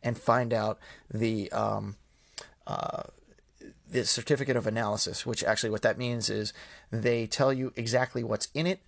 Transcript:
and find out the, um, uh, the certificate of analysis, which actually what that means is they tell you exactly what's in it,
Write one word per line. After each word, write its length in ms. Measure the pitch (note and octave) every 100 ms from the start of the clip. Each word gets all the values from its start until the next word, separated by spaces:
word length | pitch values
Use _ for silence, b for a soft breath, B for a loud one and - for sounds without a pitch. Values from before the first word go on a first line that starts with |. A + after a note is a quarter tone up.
and 140 | B2 A#2
find 360 | - A#2+ A#2+
out 260 | A2+ G#2+ - b b -
the, 400 | A2 A2+ A2 G2
um, 440 | - G#2+ G#2 G2+ G2 B B B B B _ -
uh, 360 | - - - - - _ - _ _ - - -
the 160 | B2 G2
certificate 520 | - - C#3 C3+ B2
of 100 | A2
analysis, 580 | A2+ G#2+ G#2 - - A#2+
which 180 | A2
actually 280 | - G#2+ A2+
what 100 | G#2
that 160 | A#2 A2
means 320 | B2 A#2+ G#2+
is 240 | G#2+ G#2 B B B -
they 340 | A2+ A#2 A#2 A2
tell 280 | - C3+
you 200 | C3 B2+ -
exactly 480 | A2+ B2 B2+ B2
what's 260 | A2+ A2 -
in 140 | D3 E3+
it, 140 | -